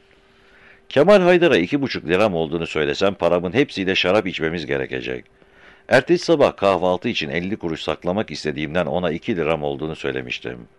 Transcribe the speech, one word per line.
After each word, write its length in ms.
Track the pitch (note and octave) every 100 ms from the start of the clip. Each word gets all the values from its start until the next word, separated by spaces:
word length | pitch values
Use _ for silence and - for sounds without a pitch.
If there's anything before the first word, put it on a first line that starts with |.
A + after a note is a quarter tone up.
| _ _ _ _ _ _ - - _
Kemal 320 | B2+ D#3+ G#3
Haydar'a 360 | F3 F3+ E3 A2
iki 240 | F2+ C#3+
buçuk 260 | C3+ F2+ C#2
liram 280 | F2+ A2 E2+
olduğunu 320 | D#2+ E2+ E2
söylesem 460 | - D2 C#2+ G2
paramın 400 | F#2+ E2+ F2 F2
hepsiyle 420 | G#2 C#3+ - F#2 F#2
şarap 320 | F2+ F#2+ F#2
içmemiz 380 | - D#2+ E2+ C#2+
gerekecek. 600 | C#2 B1+ C2 A#1+ B1+ - _ _ _ - - -
Ertesi 360 | A#2+ C#3 F3 -
sabah 320 | D#3+ A2 -
kahvaltı 520 | G2 F#2 F2+ F2+ B2
için 200 | G2+ D2
elli 280 | D#2 F2+ G#2+
kuruş 240 | E2+ D#2+
saklamak 500 | - D#2 F2 F#2+ -
istediğimden 540 | D#2 D#2 D2+ D2+ E2+ D#2+
ona 260 | E2 F2+
iki 240 | E2 - F#2
liram 280 | D2+ D#2+
olduğunu 320 | D2 C#2+ D2+ -
söylemiştim. 640 | C#2+ C2 B1 A#1 A#1+ B1 A1